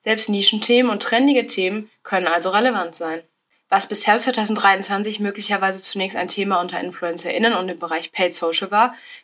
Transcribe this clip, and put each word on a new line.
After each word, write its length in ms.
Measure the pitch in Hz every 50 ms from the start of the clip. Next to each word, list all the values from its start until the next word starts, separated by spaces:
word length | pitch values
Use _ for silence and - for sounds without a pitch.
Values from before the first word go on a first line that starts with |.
Selbst 280 | _ 214 220 214 - -
Nischenthemen 600 | 208 202 196 - 220 214 - - 240 247 254 240
und 120 | 208 202
trendige 460 | - - 226 240 269 285 277 - 294 -
Themen 420 | - 196 185 185 202 214 214 - _ _ -
können 240 | - 202 185 180 165
also 220 | 165 175 180 190
relevant 440 | 190 208 240 262 233 196 175 170 165
sein. 280 | - 170 160 160 165 - _ _ _ _ _ _ _ _ _
Was 200 | 190 196 - -
bisher 280 | 208 - - 214 208
zweitausenddreiundzwanzig 1000 | 233 226 262 240 226 214 208 214 214 208 196 190 190 202 - 202 196 208 214 208 208
möglicherweise 640 | 208 202 196 214 202 - 208 190 190 190 190 190
zunächst 360 | - - - 196 - 190 -
ein 120 | - 180 185
Thema 320 | - 208 196 196 190 175
unter 180 | 180 180 180 -
InfluencerInnen 760 | - 180 180 - 180 170 165 170 - - - - 220 233 220
und 140 | 180 185 185
im 100 | 175 165
Bereich 320 | 175 165 160 160 - -
Paid 240 | - - 185 175 175
Social 340 | - 170 165 165 - 196 -
war, 240 | 208 208 233 247 247 - - - - -